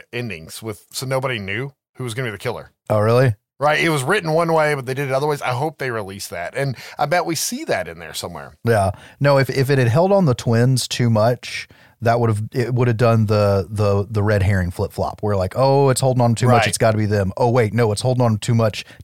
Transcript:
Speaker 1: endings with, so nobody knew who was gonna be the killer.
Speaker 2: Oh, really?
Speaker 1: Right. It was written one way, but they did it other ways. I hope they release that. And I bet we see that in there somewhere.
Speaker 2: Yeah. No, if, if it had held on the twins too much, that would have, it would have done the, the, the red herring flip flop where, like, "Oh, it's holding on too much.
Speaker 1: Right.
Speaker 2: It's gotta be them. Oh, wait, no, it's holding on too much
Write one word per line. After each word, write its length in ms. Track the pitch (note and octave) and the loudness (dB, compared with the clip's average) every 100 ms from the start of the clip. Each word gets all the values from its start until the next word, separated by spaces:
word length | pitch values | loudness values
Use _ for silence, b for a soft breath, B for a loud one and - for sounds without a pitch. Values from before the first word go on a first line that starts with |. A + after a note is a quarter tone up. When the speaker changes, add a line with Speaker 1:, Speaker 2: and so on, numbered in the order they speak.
| - | -8
Speaker 1:
endings 500 | A#2+ A#2 E2 D#2+ - | -10 -8 -10 -14 -14
with, 240 | A2 G#2 _ | -12 -12 _
so 140 | - | -10
nobody 340 | C3 C3 C3 A#2 | -4 -4 -2 -4
knew 340 | F#2+ G#2 C#3 - _ - | -6 -6 -8 -12 _ -12
who 80 | |
was 100 | B2 | -10
gonna 140 | A2 B2 | -6 -8
be 40 | |
the 60 | G2 | -6
killer. 320 | B2 E2+ - _ - | -6 -8 -12 _ -2
Speaker 2:
Oh, 100 | G#2+ | 2
really? 360 | G#2+ A#2+ C3 G#2+ _ - | 4 4 4 0 _ -2
Speaker 1:
Right. 180 | D3 D3+ | 0 2
It 60 | E3 | 0
was 140 | D3 | 0
written 300 | B2+ G#3 E3 | 0 0 0
one 200 | D#3+ E3 | 0 2
way, 220 | D#3+ D3+ | 2 2
but 100 | C#3+ | 0
they 100 | B2 | -4
did 140 | C3+ C#3 | -6 -2
it 60 | |
other 140 | C3 D3+ | -2 0
ways. 120 | C#3+ | -2
I 120 | A#2+ | -2
hope 260 | B2 D#3 - | -2 -4 -6
they 140 | C3 | -6
release 340 | A2 F#2+ G2 - | -6 -8 -12 -10
that. 300 | F2 E2+ B2 | -10 -8 -4
And 200 | C#3 A2+ B B | -4 -6 B B
I 80 | D3 | 0
bet 180 | F3 | 0
we 120 | E3 E3 | 0 -4
see 260 | - B3+ D4+ | -6 -6 -4
that 200 | G#2 E2+ | -4 -6
in 140 | E2+ | -12
there 120 | D#2+ | -14
somewhere. 420 | - F2+ D#2 C2+ D2 | -10 -10 -12 -16 -6
Speaker 2:
Yeah. 260 | A#2 G#2+ G2 - B B | 0 2 0 -4 B B
No, 180 | C#3+ C#3 | 2 2
if, 100 | C3 | 2
if 220 | C3+ C3 | 0 0
it 80 | C3+ | 2
had 80 | A2+ | 2
held 240 | D3 F#3+ | 2 4
on 140 | G3 | 4
the 100 | D#3+ | 2
twins 540 | A#2+ B2 A2+ B2+ B2+ - | 0 0 2 2 2 -2
too 200 | - A#2+ | -2 2
much, 600 | A2 A2+ B2 - - - b b b | 4 2 0 -6 -12 -14 b b b
that 160 | A#2 A#2+ | 0 2
would 120 | A2+ | 2
have, 120 | G#2 G#2+ | 0 -4
it 220 | C3+ A#2 | -4 -2
would 140 | B2 B2 | 0 0
have 80 | A2 | 2
done 300 | A#2 A2+ G#2+ | 4 4 4
the, 420 | G#2 G2+ G2 F#2+ | 2 2 2 -2
the, 360 | G#2 G2+ G2+ G2+ | 0 0 0 0
the 140 | G#2+ | -2
red 180 | G#2 G#2 | 0 2
herring 300 | F#2+ F#2+ F2 | 2 0 -2
flip 180 | - - | -4 -6
flop 300 | - F2 - | -4 -6 -4
where, 140 | G#2 G2+ | -2 -2
like, 160 | F#2 A#2+ | -2 0
"Oh, 320 | C3+ C#3 C#3 | 2 4 4
it's 120 | B2+ | 2
holding 200 | C3 B2+ | 0 2
on 140 | A#2 | 2
too 120 | A2+ B2 | 2 4
much. 160 | A#2 | 4
Speaker 1:
Right. 40 | G#2 | 2
Speaker 2:
It's 120 | - | 2
gotta 200 | A#2 A2 | 2 2
be 80 | G#2 | 0
them. 260 | G#2 F#2+ - | 0 0 0
Oh, 120 | A#2+ | 0
wait, 240 | B2 G#2+ | 2 2
no, 200 | A2+ A2+ | 2 0
it's 100 | G#2 | 0
holding 200 | B2+ B2+ | 0 2
on 140 | A#2+ G#2+ | 2 0
too 180 | - A2+ | 0 2
much 280 | A2 - - B | 2 -2 -12 B